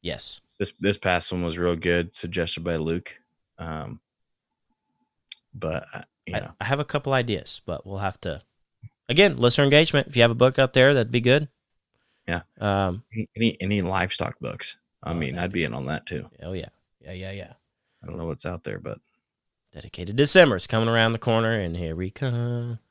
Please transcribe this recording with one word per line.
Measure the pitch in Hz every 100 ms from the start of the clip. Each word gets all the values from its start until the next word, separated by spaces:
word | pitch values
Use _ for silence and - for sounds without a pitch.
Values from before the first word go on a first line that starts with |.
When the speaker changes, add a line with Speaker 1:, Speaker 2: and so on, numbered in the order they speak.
Speaker 1:
Yes. | 87 80 - - _ _
Speaker 2:
This, | 101 -
this | 95 101
past | 95 87 -
one | 90
was | 87 82
real | 87 85
good, | 87 87 87 -
suggested | 90 87 82 -
by | 85 82
Luke. | 78 85 - - _ _ _ _
Um, | 110 80 57 - _ _ _ _ _ _ _ _ _ _ _ _ _ - _
but, | - 85 80 -
uh, | - - _ -
you |
Speaker 1:
I, | 104
Speaker 2:
know. | - -
Speaker 1:
I |
have | - 139
a |
couple | 147 147 135
ideas, | 135 117 98 - -
but | - 85 95
we'll | 98
have | 98 -
to, | 90 71 _ _ _ _ - _ _
again, | 135 196 131
listener | 120 123
engagement. | 139 147 165 143 135
If | 123
you |
have | 117
a | 117
book | 127 135
out | 131
there, | - 131
that'd | 143 117
be | 120
good. | 120 139 151 _ _ _ _ _ _ _ -
Speaker 2:
Yeah. | 87 - _
Speaker 1:
Um, | 104 98 98 90 -
Speaker 2:
Any, | 113 110 -
any, | 113 -
any | 95 104
livestock | 87 92 90 - 78 -
books? | 64 - - - _ _
I | -
Speaker 1:
Oh, |
Speaker 2:
mean, | 85 71 78
Speaker 1:
that'd |
Speaker 2:
I'd | 90
Speaker 1:
be | 92
Speaker 2:
be |
in | 76
on | 58 67
that | 76 -
too. | 85 - _
Speaker 1:
Oh, | 82
yeah. | 92 - _ _ _
Yeah, | -
yeah, | 92 95
yeah. | 98 - - _ _ _ _
Speaker 2:
I | -
don't | -
know | 82
what's | 76
out | 87 87
there, | - 50
but | - 55 _ _ _ _ _ _ _
Speaker 1:
Dedicated | 76 - - 90 110
December | 143 190 165 95
is | -
coming | 113 113
around | 117 113
the | 113
corner, | - 113 113 113
and | 90 85
here | 82 80
we | 95
come. | - 135 120 120 120 120 113 _